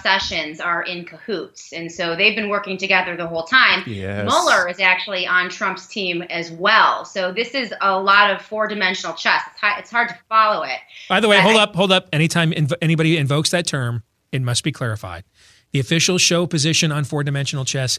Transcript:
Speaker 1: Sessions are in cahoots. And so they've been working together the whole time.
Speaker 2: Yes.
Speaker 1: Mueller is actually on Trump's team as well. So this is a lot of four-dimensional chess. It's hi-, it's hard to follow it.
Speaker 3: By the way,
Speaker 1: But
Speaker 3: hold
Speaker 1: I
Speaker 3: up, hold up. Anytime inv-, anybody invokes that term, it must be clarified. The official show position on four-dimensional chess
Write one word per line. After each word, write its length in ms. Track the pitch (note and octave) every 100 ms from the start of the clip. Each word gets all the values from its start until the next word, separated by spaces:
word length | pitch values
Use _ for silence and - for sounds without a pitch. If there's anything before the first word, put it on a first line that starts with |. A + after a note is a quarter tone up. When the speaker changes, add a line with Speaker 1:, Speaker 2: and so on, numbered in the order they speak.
Speaker 1:
Sessions 580 | G3 G3 - F3 D3+ D#3+
are 240 | F3 E3+
in 220 | F3+ F3 E3+
cahoots. 640 | D#3+ - G3 - - -
And 180 | D#3+ E3
so 240 | E3+ E3+ E3
they've 180 | G#3+ G#3+
been 140 | G#3
working 280 | G3+ F#3+ F#3
together 380 | F#3+ F#3 F3+ E3+
the 100 | E3+
whole 180 | E3
time. 400 | E3 C4 A3 F#3 F3+
Speaker 2:
Yes. 380 | G2+ F#2+ G2+ A3
Speaker 1:
Mueller 400 | D#4 E4 G#3+ F3+
is 140 | F#3
actually 440 | F#3 F3+ - F#3 F3+
on 220 | F3+ F3+
Trump's 380 | - G3+ F#3 -
team 360 | A3 F#3 E3+
as 280 | F3 E3+ E3
well. 540 | E3 G3+ A3 D#3+ A#2 -
So 260 | G3 F#3
this 240 | G3 A#3 C#4
is 180 | A3+ -
a 180 | G3 F#3+
lot 340 | G3 G3+ G#3
of 100 | F#3+
four-dimensional 720 | - G#3+ G#3 G#3 F#3+ F#3+ E3+ E3
chess. 260 | - D#3 -
It's 100 | -
hi-, 180 | G#3 G#3
it's 100 | -
hard 200 | A#3 A#3
to 80 | - _
follow 360 | A3 G#3+ F#3+
it. 140 | C3+ B2+ - - -
Speaker 3:
By 140 | F#3+
the 80 | G#3+
way, 80 | G3+
Speaker 1:
But 60 |
Speaker 3:
hold 120 | F#3+ A3
Speaker 1:
I 80 |
Speaker 3:
up, 100 | G#3+ E3+
hold 160 | G3
up. 160 | F#3 -
Anytime 400 | D3 D#3+ E3+ D#3+
inv-, 220 | - C#3+ E3+
anybody 340 | D#3+ D#3+ D#3+ E3
invokes 360 | C3+ D3 D#3
that 140 | F3 E3+
term, 380 | C#3+ A#2+ A#2 - _ _
it 80 | C3
must 240 | B2 A#2 D#3+
be 80 |
clarified. 500 | - A#2+ G#2+ F#2+ E2 - _ _ _ _
The 80 | C#3
official 380 | B2+ E3 F3 F3+
show 300 | - E3+ E3+
position 440 | D#3+ D3+ D#3 D#3+
on 140 | D3 C#3
four-dimensional 580 | D3+ C#3+ C#3 C3+ C#3+
chess 340 | B2+ C#3 B2+